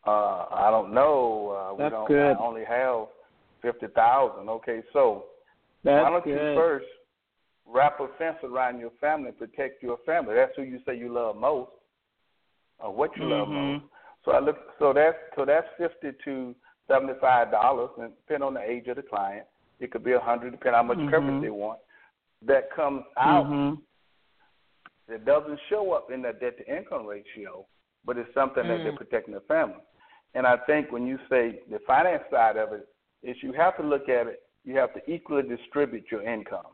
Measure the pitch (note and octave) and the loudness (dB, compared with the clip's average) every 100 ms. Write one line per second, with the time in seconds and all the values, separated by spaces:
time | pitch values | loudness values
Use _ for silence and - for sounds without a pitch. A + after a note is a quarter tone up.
0 | - G#2 G2+ F#2+ F2+ F#2 G#2 A2+ F#2+ A2+ | 2 2 2 -2 -6 0 2 2 2 4
1 | D3 C#3+ A#2+ A2 G#2 G2 F#2+ G2+ D3 A2+ | 4 4 0 -2 -4 -6 -6 -4 -4 -4
2 | A2 D3 C#3+ B2+ A#2 A2+ G#2+ A#2+ C3 A#2 | 2 4 4 2 0 -6 -4 -2 0 -2
3 | G#2+ - _ _ _ _ A#2+ A#2 A2 - | -6 -14 _ _ _ _ -6 -6 -2 4
4 | A#2 C3+ C3 - G#2 A2+ - A2+ - D3 | 6 6 2 -2 -8 -6 -6 -8 -2 4
5 | B2+ G#2+ - - _ _ _ _ C#3 C#3+ | 4 2 -8 -20 _ _ _ _ 4 4
6 | D#3 E3+ D#3+ C#3+ D3+ C#3+ E3 C#3+ - - | 6 2 0 -2 2 4 4 2 -6 -20
7 | _ _ _ _ _ _ _ A#2+ C#3+ C#3+ | _ _ _ _ _ _ _ 2 2 2
8 | C#3 - E3 D#3+ C3 B2 B2+ B2 A#2 _ | -10 -4 -6 -6 -6 -2 -2 -4 -12 _
9 | D3 D#3 B2+ - A2+ - C#3 C3+ - - | -2 -2 -6 -10 -14 -6 -8 -6 -8 -8
10 | - E3 B2 A2+ B2+ - C3+ B2+ - B2 | -2 -2 2 2 2 0 -10 -10 -8 -8
11 | A#2+ A#2+ A2+ G#2+ B2+ C#3+ - _ _ _ | -6 -4 -4 -2 -2 -2 -6 _ _ _
12 | _ _ _ _ _ _ _ _ G#2 G2+ | _ _ _ _ _ _ _ _ -10 -2
13 | D3+ - D#3 - - C#3+ C#3+ C#3+ - _ | -2 -2 -2 -2 -2 -4 -4 -6 -10 _
14 | - _ - C3 C#3 D3 - - D3 C3+ | -20 _ 2 2 2 -4 -12 0 4 6
15 | D#3 E3 - - C3+ D#3 - - E3+ - | 4 4 -10 -4 2 2 0 -6 -6 -6
16 | D3 C3+ C#3+ C3+ B2 A#2+ _ _ - C3+ | -12 -10 -10 -8 -10 -14 _ _ 0 2
17 | C3+ B2+ C3 B2+ A2+ G#2+ A#2+ C3 B2 - | 2 0 4 4 4 4 2 2 -2 -8
18 | A#2 _ _ D3 C#3 C3 G#2+ A#2+ A#2 B2 | -14 _ _ -4 -4 -4 -6 -6 -6 -10
19 | C3 G#2 G2 G2+ - _ _ _ B2+ - | -6 -4 -4 -6 -14 _ _ _ -10 -6
20 | A2+ B2 A#2 A#2+ B2 A#2 B2+ A#2 A#2+ A#2+ | 0 0 2 -2 -4 -4 2 4 4 0
21 | D3 C3 C#3 C#3 A#2 G#2 G#2 A2+ _ _ | 2 0 2 -2 -4 -6 -8 -10 _ _
22 | _ _ _ _ A2+ C3+ C3 - C#3+ C#3 | _ _ _ _ 2 2 2 -4 -2 -4
23 | - - C#3 D3 C#3+ C#3+ C#3+ D3+ _ _ | -8 0 4 4 4 0 0 -2 _ _
24 | _ _ _ _ _ _ _ _ - _ | _ _ _ _ _ _ _ _ -20 _
25 | _ A2+ A2+ D3 D3+ D3 - G#3 G3 D#3 | _ -6 2 2 2 -12 -4 -2 0 -2
26 | - C3 B2+ A2 B2 B2 G#2 D3+ - D3+ | -2 -8 -8 -6 -6 -8 -10 -10 -6 -10
27 | G#2+ G#2 G#2 A2+ G2 F#2 G2 _ _ _ | -8 -12 -14 -16 -16 -16 -20 _ _ _
28 | - A#2+ A#2 - C3 C3 A#2 - D#3 C#3+ | -8 -6 -4 -2 0 0 -2 -2 -4 -8
29 | - A#2 A2 G2+ _ D#3+ D#3+ - _ _ | -4 -6 -4 -16 _ 0 0 -6 _ _
30 | _ _ _ C3 B2+ A#2+ - D3+ C#3+ A#2+ | _ _ _ 0 4 4 4 0 0 -6
31 | B2 C3 - C3 A#2+ G#2+ - G#2+ - C3 | -6 -8 0 2 2 -4 -12 -12 2 2
32 | F3+ D#3 - C3 A2+ A2 G#2+ G#2+ G2+ _ | 4 0 -2 4 4 2 -4 -6 -14 _
33 | _ _ B2+ B2 C3+ C3 F3 F#3 D3+ C#3+ | _ _ -12 -10 -8 2 2 2 -2 -2
34 | C#3 B2 A#2 A#2 _ _ - C3+ B2 G#2 | 0 0 0 -8 _ _ -4 0 0 -2
35 | - E3 - C#3+ B2 A#2+ - C#3+ C#3 A#2+ | -8 -10 -2 -2 -2 -6 -6 -2 -2 -2
36 | - A2 A2 A2+ G#2 F#2+ - | -8 -6 -4 -6 -8 -12 -12